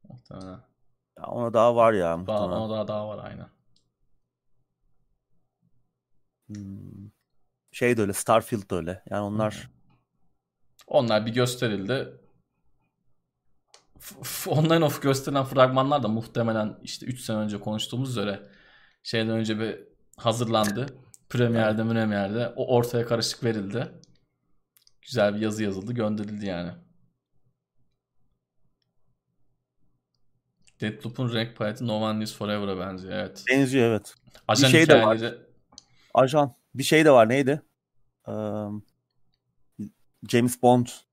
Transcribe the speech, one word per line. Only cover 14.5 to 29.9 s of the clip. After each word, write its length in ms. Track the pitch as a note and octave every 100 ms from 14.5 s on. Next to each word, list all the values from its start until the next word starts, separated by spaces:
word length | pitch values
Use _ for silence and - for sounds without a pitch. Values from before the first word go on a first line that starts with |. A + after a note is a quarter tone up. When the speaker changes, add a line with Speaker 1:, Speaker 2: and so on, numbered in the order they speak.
Speaker 1:
onların 300 | D3 D#3+ E3
of 200 | D3+ -
gösterilen 420 | C#3 C3 - C#3
fragmanlar 600 | B2 C3+ B2+ C3 C3+ D3
da 40 | G#2+
muhtemelen 680 | A2 A2 - A2+ A2 G#2+ -
işte 220 | - -
üç 160 | - B2+
sene 160 | - G#2+
önce 220 | G#2+ G#2
konuştuğumuz 500 | - G#2+ - A#2+ C3+
üzere 400 | A#2 G2+ G2 - _ _ _ _ _
şeyden 260 | - A2+ A2
önce 300 | A2+ A2 G#2+
bir 200 | A2 E2 - _ _ -
hazırlandı. 680 | A#2+ A2+ A2+ A2+ G#2 G#2 A#2 - - - _
Premierde, 520 | A#2+ A#2+ A#2 A2 G#2+
Speaker 2:
Evet. 100 | A2+
Speaker 1:
müremiyerde 640 | A2+ A2 G2+ G2 A2+ A#2+
o 200 | - -
ortaya 300 | B2 A#2 A#2+
karışık 380 | A2+ A#2 A2 -
verildi. 480 | A#2+ G#2+ G2 A2+ D3 - _ _ _ _ _ _ _ _ _ _
Güzel 340 | - A#2+ G#2
bir 40 | G#2
yazı 240 | A2 G#2+
yazıldı, 300 | G#2 F#2+ G#2
gönderildi 520 | A#2+ G#2+ G#2+ G#2 G#2
yani. 260 | G2+ F2 F2 F2 _ _ _ _ _ _ _ _ _ _ _ _ _ _ _ _ _ _ _ _ _ _ _ _ _ _ _ _ _ _ _